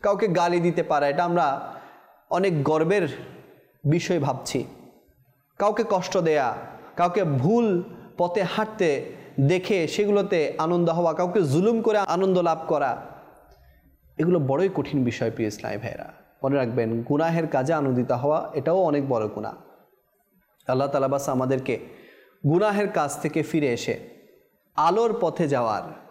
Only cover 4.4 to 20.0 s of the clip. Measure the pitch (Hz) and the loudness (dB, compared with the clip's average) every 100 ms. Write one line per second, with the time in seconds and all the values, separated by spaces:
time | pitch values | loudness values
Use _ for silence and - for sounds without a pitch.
4.4 | - 131 117 - - _ _ _ _ _ | -4 -6 -6 -12 -20 _ _ _ _ _
5.4 | _ _ 202 214 226 190 175 190 165 151 | _ _ 0 0 0 0 0 0 2 2
6.4 | 127 - - - - - 175 190 175 135 | 2 -2 -10 -18 -14 0 2 2 0 2
7.4 | 139 233 226 175 180 - - - 175 180 | 2 4 4 0 -2 -14 -20 -4 -2 0
8.4 | 180 - 214 - 175 135 - - - - | -2 -2 -4 0 0 0 -4 -14 -10 0
9.4 | 139 180 185 196 156 - 208 202 196 180 | 2 2 0 0 0 0 2 2 2 0
10.4 | 143 - 160 175 170 165 170 156 180 208 | 0 -2 0 2 2 2 0 0 0 2
11.4 | 156 143 202 226 220 208 196 170 190 180 | 2 2 2 2 2 2 2 2 2 2
12.4 | 170 160 - 151 131 117 - - - - | 2 0 0 0 0 -2 -8 -20 -20 -20
13.4 | - - _ _ _ _ _ - 165 180 | -20 -20 _ _ _ _ _ -4 0 2
14.4 | 131 139 190 185 139 143 120 110 113 113 | 2 0 0 -2 -2 0 0 0 -4 -2
15.4 | 110 - 117 104 113 - - - _ _ | -4 -4 -8 -8 -8 -10 -14 -18 _ _
16.4 | 135 139 123 123 113 117 123 143 165 165 | -2 0 0 -2 -2 -2 -2 0 2 0
17.4 | 160 139 131 160 139 127 120 123 143 156 | 0 -2 0 0 0 0 0 0 2 0
18.4 | - 151 143 185 175 143 135 120 107 104 | -2 -4 0 2 2 0 0 0 -2 -6
19.4 | 107 - - - _ _ | -10 -12 -20 -20 _ _